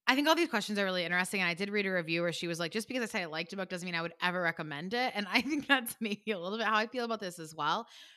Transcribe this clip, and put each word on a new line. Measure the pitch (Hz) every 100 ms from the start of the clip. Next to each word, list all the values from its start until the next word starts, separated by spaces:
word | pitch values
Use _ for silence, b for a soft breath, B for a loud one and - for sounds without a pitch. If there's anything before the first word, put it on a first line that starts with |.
| -
I | 262
think | 294
all | 330
these | 330
questions | 214 202 208
are |
really | 196 185
interesting, | 165 180 185 202
and | 175
I | 170
did | 202
read | 208 190
a |
review | 185 160 165
where | 170
she | 165 170
was | 165
like, | 170
"Just | 220 214
because | 254
I | 220
said | 214
I | 170
liked | 156 170
a | 196
book | 180
doesn't | 180 180
mean | 170
I |
would | 165 -
ever | 180 180
recommend | 170 165 156 143 180
it," | 240 254 208
and | 196
I | 220
think | 247 302 277
<laughs> |
that's | 269 247 -
maybe | 220 202 -
a | 196
little | 175 220
bit | 214
how | 214
I | 220
feel | 254 233
about | 220
this | 190 170
as | 160 160
well. | 147 185 233 B B